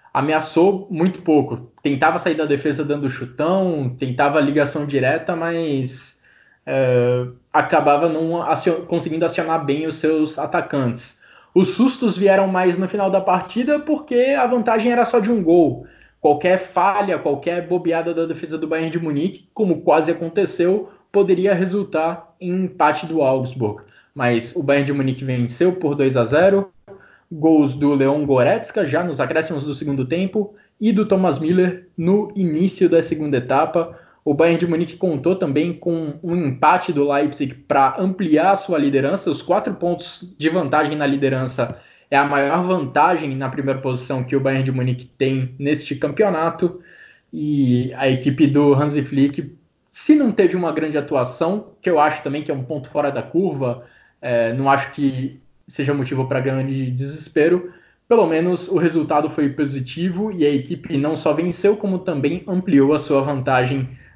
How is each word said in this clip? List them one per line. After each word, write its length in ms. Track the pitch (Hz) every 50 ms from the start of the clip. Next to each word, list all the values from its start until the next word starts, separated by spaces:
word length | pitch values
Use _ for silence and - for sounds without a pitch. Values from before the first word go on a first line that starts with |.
| _ _ -
ameaçou 720 | 139 139 151 156 156 156 - - 160 175 202 196 185 - -
muito 320 | 185 156 175 190 175 -
pouco. 480 | - - 156 147 - - 120 - - - _ _
Tentava 360 | - 147 139 131 156 160 165 170
sair 180 | - 180 156
da 100 | 156 156
defesa 400 | 147 143 135 - 156 139 156 147
dando 240 | 143 143 143 135 131
chutão, 840 | 127 - 123 123 - - 151 165 185 196 185 180 165 147 135 127 123 -
tentava 400 | 143 127 123 127 143 143 147 156
ligação 460 | 139 143 143 151 143 139 - 156 147
direta, 500 | 143 139 135 127 131 151 160 160 - 175
mas, 840 | 165 165 165 170 165 165 156 143 135 131 123 127 - - - - _ _ _ _ _ _ _ _ _ _
é, 600 | 139 135 135 135 127 127 123 120 123 123 123 123 123 - - _ _
acabava 560 | - 151 147 - 170 156 143 147 143 143 170 170
não 340 | 156 156 165 165 170 170
acio-, 440 | - 151 160 - - 185 165 170 -
conseguindo 400 | - 170 165 - 165 156 165 170
acionar 400 | 160 - - 165 160 165 160 147
bem 200 | 139 143 151 160
os 100 | 160 156
seus 440 | - - 156 160 156 156 151 - -
atacantes. 840 | 151 - - 170 165 - - 139 131 120 110 - - - - _ _ _ _ _ _ _ -
Os 180 | 180 185 -
sustos 460 | - - 247 254 - - 254 214 175 175
vieram 300 | 196 196 190 196 196 190
mais 300 | 185 180 185 180 175 175
no 100 | 190 180
final 240 | - 208 196 190
da 80 | 190 190
partida 600 | 190 190 180 180 - - - 226 247 294 294 294
porque 540 | 294 - 302 302 - - 254 240 254 269 277 269
a 80 | 247 233
vantagem 460 | 247 240 208 233 220 220 208 247 240
era 100 | 240 233
só 160 | 233 - 233
de 100 | 196 226
um 140 | 240 214 175
gol. 420 | 160 170 175 165 135 127 - - - - - - _ _ _
Qualquer 360 | - 151 147 147 - 180 185 185
falha, 600 | - - - 180 175 202 196 208 202 190 170 147
qualquer 480 | - 151 139 139 - 170 170 175 165 160
bobeada 460 | 180 175 - 165 165 165 165 175 165
da 120 | 165 165
defesa 320 | 160 160 160 175 151 160 160
do 80 | 156
Bayern 240 | 156 160 160 165 160
de 80 | 156 170
Munique, 520 | 165 156 147 143 165 196 - - - _ -
como 280 | - 214 185 160 151
quase 280 | - 170 151 160 156 165
aconteceu, 800 | 165 - 170 160 - 202 190 - - - 170 180 190 214 190 - - _ _ _
poderia 420 | - 202 190 175 185 170 185 202 190
resultar 800 | 170 190 185 185 208 190 - - 156 160 165 165 170 - - _ -
em 240 | 180 175 180 190 185
empate 420 | 175 - - 151 151 151 - -
do 160 | 160 160 160
Augsburg. 600 | 143 131 135 131 123 127 - 131 117 104 104 - - _ _ _ _ _ -
Mas 400 | 139 127 120 120 117 117 - -
o 80 | 180 143
Bayern 220 | 135 139 143 139
de 80 | 139 143
Munique 320 | 143 135 135 127 127 135
venceu 480 | 131 127 123 120 117 - - 175 185 180
por 220 | 180 170 151 143
dois 200 | 143 139 135 131
a 80 | 123 117
zero, 480 | 113 139 156 180 196 196 196 196 - _ _ _ - - - - - _ _ _ -
gols 460 | 175 151 156 160 160 151 147 135 127
do 180 | 143 143 143 147
Leon 320 | 139 135 135 143 151 147
Goretzka 600 | 143 135 127 123 147 196 233 - - - 214 185
já 180 | 139 127 165 180
nos 160 | 180 143 127
acréscimos 460 | 135 127 156 160 160 - 165 143 139
do 100 | 151 139
segundo 300 | - 156 147 139 135 123
tempo 500 | 127 160 175 190 185 - 214 196 202 - - _ _ _ -
e 140 | 214 220 202
do 120 | 208 208
Thomas 340 | - 196 185 185 175 139 131
Müller 500 | 156 156 180 185 185 180 175 - - _ _ -
no 340 | 165 175 196 208 208 - - 196
início 500 | 185 170 151 156 185 190 - - 185 165
da 160 | 165 165 165
segunda 320 | - 165 151 151 147 139
etapa. 640 | 123 127 - 131 139 160 - - 175 165 - - - - _ _ _ -
O 100 | 151 143
Bayern 260 | 143 165 170 165 165
de 60 | 175
Munique 300 | 170 165 160 175 165 -
contou 400 | - - 185 156 131 127 165 190
também 380 | 190 190 147 135 147 165 175 170
com 400 | - - 170 170 165 160 147 143 - -
um 140 | 170 170 180
empate 560 | 165 139 127 123 147 156 180 180 - - 160
do 180 | 143 143 143
Leipzig 420 | 139 143 151 143 - - 143 127 127
pra 440 | - - - 139 139 135 135 - 175
ampliar 560 | 185 190 185 - 147 156 151 151 170 190 202
sua 220 | 190 - - 175 151
liderança. 520 | 139 139 135 135 131 139 185 190 - 180
Os 120 | 139 -
quatro 320 | - - 180 208 - 226 180
pontos 600 | - 175 175 170 170 - - - - - - - -
de 100 | 147 160
vantagem 480 | 175 185 156 127 151 151 151 147 156
na 100 | 151 147
liderança 760 | 139 139 135 135 135 131 131 131 123 - - 120 110 - - - _ _ _ _ -
é 60 | 139
a 80 | 135 143
maior 400 | 147 147 139 139 139 160 175 180
vantagem 720 | 180 185 175 143 127 - 143 151 175 180 156 151 139 131
na 140 | 135 135 127
primeira 300 | - 147 135 135 131 131
posição 440 | - 131 123 123 - - 143 127 123
que 120 | - 139
o 40 | 135
Bayern 240 | 131 135 135 131 131
de 80 | 131
Munique 340 | 131 127 127 127 127 127 -
tem 500 | - _ - 135 131 135 131 131 123 127 -
neste 380 | 139 143 151 147 - - -
campeonato. 840 | 151 - 143 139 - 214 202 175 156 165 165 165 - 180 170 170 - - - - - - - _ _ _ _ -
E 580 | 160 151 151 147 143 135 123 123 123 123 127 -
a 120 | - 139 135
equipe 380 | 127 127 - 139 131 127 156
do 300 | 139 135 143 147 143 139
Hansi 260 | 135 147 147 147 151
Flick, 540 | 131 - 143 139 139 143 - - 143 - - - _ _ _ _ _ _
se 260 | - - - - 311
não 160 | 302 277 226
teve 240 | - - 190 170 185
uma 160 | 180 175 160
grande 240 | 143 165 160 151 147
atuação, 720 | 147 139 - 147 131 123 127 - - 165 170 196 214 - - - _
que 80 | - -
eu 100 | - 151
acho 220 | 147 151 151 -
também 220 | - 143 139 151 143
que 80 | 165
é 20 | 151
um 100 | 135 127
ponto 240 | - 160 143 127 -
fora 240 | - 151 143 143
da 120 | - 120 -
curva, 600 | - - 165 196 175 147 135 135 123 120 123 - - _ _ _ _ _ _
é, 320 | - 127 120 117 117 113 117
não 160 | 131 135 135
acho 220 | 139 131 - -
que 500 | - 147 143 135 131 131 131 135 - - _ _ _ _ _ -
seja 240 | - - 139 135
motivo 360 | 143 143 123 127 139 131 127 123
pra 120 | 135 127
grande 520 | 123 135 135 135 131 139 135 135 131 127
desespero, 840 | 123 127 139 139 151 151 - - - 160 151 170 180 180 175 - - - _ _ _ _ _ -
pelo 200 | 240 233 190 160
menos 400 | 160 160 170 180 180 170 - -
o 100 | 196 160
resultado 500 | 175 165 160 165 143 135 156 147 151 147
foi 220 | - 165 147 139
positivo 840 | 131 - 147 139 135 135 127 127 - 165 170 190 170 185 214 220
e 140 | 196 175 147
a 80 | 147 143
equipe 440 | 139 131 - - - - - 160 135
não 200 | 143 151 165 160
só 160 | - 165 147
venceu, 440 | 156 175 180 170 - - 202 214 208
como 200 | - 196 190 180
também 460 | - 185 160 139 131 143 165 180 - -
ampliou 460 | 180 185 180 - 156 139 135 143 151
a 60 | 147
sua 220 | - - 147 139
vantagem 680 | 135 143 143 135 127 139 131 127 123 127 139 135 131 131 - - - - -